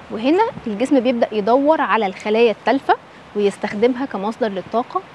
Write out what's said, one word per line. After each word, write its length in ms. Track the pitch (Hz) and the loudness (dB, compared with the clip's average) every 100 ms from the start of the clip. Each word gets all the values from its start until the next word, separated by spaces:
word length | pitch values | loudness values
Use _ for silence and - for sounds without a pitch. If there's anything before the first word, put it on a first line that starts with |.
| - | -12
وهنا 340 | 220 254 359 453 - 233 | -4 0 2 2 -2 -8
الجسم 340 | 202 269 277 | -4 2 2
بيبدا 280 | 226 240 - | 2 0 0
يدور 480 | 214 202 262 285 311 | -2 2 2 4 2
على 260 | 233 214 196 | 2 0 0
الخلايا 440 | - 214 220 233 | -4 -2 2 2
التالفه 440 | 202 - 269 - 440 - - - 208 | 2 0 0 2 0 -2 -20 -12 -2
ويستخدمها 720 | 202 - 208 208 240 254 269 | -2 -2 -6 0 0 0 -6
كمصدر 420 | 202 202 226 226 | -6 -6 -4 -4
للطاقة 540 | 190 - 226 254 370 - | -4 -4 -4 -4 -6 -8